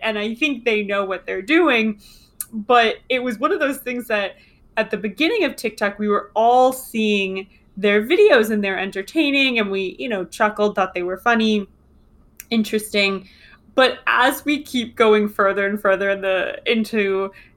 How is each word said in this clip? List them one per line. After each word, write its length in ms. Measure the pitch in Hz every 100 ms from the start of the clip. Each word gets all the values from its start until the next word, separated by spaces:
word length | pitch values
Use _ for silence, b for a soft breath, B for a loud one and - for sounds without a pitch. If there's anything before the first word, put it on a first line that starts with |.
and 160 | 220 208
I 160 | 214
think 300 | 226 302 240
they 180 | 240 214
know 200 | 202 202
what 220 | 196 180 -
they're 160 | 190
doing. 580 | 196 320 320 240 220 208 b b b - -
But 440 | 220 208 240 220 - -
it 120 | 254
was 160 | 247 208
one 120 | 302
of 60 | 370
those 180 | 285 269
things 280 | 247 247 233
that 280 | 208 190 - b b _ -
at 140 | 220
the 60 | 202
beginning 480 | 208 - 320 466
of 120 | 285 -
TikTok, 420 | 226 - 202 202
we 100 | 208
were 220 | 202 -
all 380 | 214 233 247 254
seeing 760 | 254 - 220 214 202 190 190 196 b b -
their 260 | 208 208 220
videos 440 | 370 415 269 220
and 120 | 214
they're 140 | 202 190
entertaining, 800 | 196 190 196 330 285 277 262 233
and 120 | 196
we, 240 | 196 185 -
you 100 | 262
know, 160 | 202
chuckled, 500 | 180 - 214 208 208 202
thought 180 | 190
they 80 | 180
were 160 | 175 185
funny, 480 | 240 233 220 214 196 _ _ _ _ _ _ - -
interesting. 760 | 226 208 214 208 208 196 190 B B B B _
But 240 | - 254 - -
as 380 | 226 262 269
we 180 | 285 294
keep 340 | - 247 233 -
going 320 | 220 214 208
further 380 | 208 196 196 196
and 120 | 208
further 280 | 202 190 196
in 100 | 196
the, 400 | 190 190 - - -
into 600 | 233 214 220 196 190 196 B B